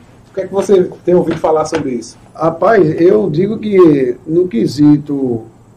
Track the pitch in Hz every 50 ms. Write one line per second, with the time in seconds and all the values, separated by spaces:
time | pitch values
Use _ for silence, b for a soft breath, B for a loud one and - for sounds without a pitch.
0 | b b b b b _ - 196 185 185 190 196 190 - 202 185 180 175 - -
1 | - 175 180 175 147 - - - - 160 156 156 151 - 165 156 135 135 120 113
2 | - - - - - - - - 156 165 160 - 175 208 233 202 170 156 - -
3 | 170 185 208 214 208 165 147 156 190 208 226 220 220 214 202 190 180 160 147 139
4 | 131 123 120 - - 156 160 175 185 180 - 226 190 156 117 143 147 147 147 143
5 | 147 - 143 139 135 123 117 110 - - _ _ _ _ _